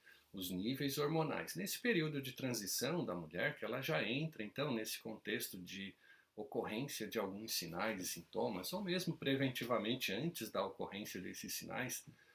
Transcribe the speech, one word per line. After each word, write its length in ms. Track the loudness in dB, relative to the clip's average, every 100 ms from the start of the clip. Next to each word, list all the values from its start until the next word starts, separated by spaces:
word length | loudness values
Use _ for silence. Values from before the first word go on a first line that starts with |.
| -20 -20 -12
os 160 | -6 -2
níveis 480 | 0 0 2 0 2
hormonais, 600 | 4 4 4 0 -2 -4
nesse 240 | -2 0
período 420 | 2 4 2 0
de 80 | -4
transição 760 | -2 0 0 0 0 2 2
da 120 | 0 -2
mulher, 420 | -2 0 0 0
que 60 |
ela 160 | -2 -2
já 200 | 2 2
entra 440 | 2 0 0 -2
então 280 | -6 -2 0
nesse 280 | 0 0 -4
contexto 580 | -6 -6 -2 -2 -2 -6
de 340 | -8 -6 -8 -10 -20 -20 _ -10
ocorrência 720 | -2 0 0 0 -2 -4 -2
de 100 | 0
alguns 360 | 0 -2 -2
sinais 460 | -2 0 0 2 2
e 60 | -2
sintomas, 680 | -4 -4 0 0 0 -2
ou 80 | -2
mesmo 360 | 2 2 2 0
preventivamente 960 | 2 4 4 2 2 4 4 2 2
antes 400 | 2 0 0 0
da 120 | 2
ocorrência 560 | 0 0 -4 -4 -4 -4
desses 320 | -6 -6 -4
sinais, 520 | -4 -2 -2 -2 -4 -8 -18 -20